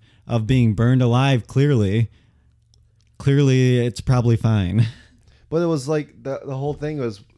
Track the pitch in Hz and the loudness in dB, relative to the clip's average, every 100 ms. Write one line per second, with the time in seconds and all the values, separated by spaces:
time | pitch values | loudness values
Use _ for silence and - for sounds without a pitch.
0 | _ _ - 117 107 131 113 101 117 131 | _ _ -4 -4 0 2 2 2 2 2
1 | 123 120 139 127 - 131 143 127 98 110 | 2 2 2 0 -2 0 2 2 0 0
2 | 110 _ _ _ _ _ _ _ _ _ | -2 _ _ _ _ _ _ _ _ _
3 | _ - 143 139 139 131 127 123 120 - | _ -6 0 2 4 4 2 2 -2 -4
4 | - 123 117 113 113 107 87 104 113 - | -2 0 2 2 2 0 0 0 -2 -4
5 | - _ _ _ - 160 170 156 127 156 | -20 _ _ _ -6 -2 -2 -2 -2 -4
6 | - - 135 135 131 131 147 139 147 151 | -6 -12 -10 -10 -10 -8 -8 -8 -8 -6
7 | 120 101 - | -8 -10 -20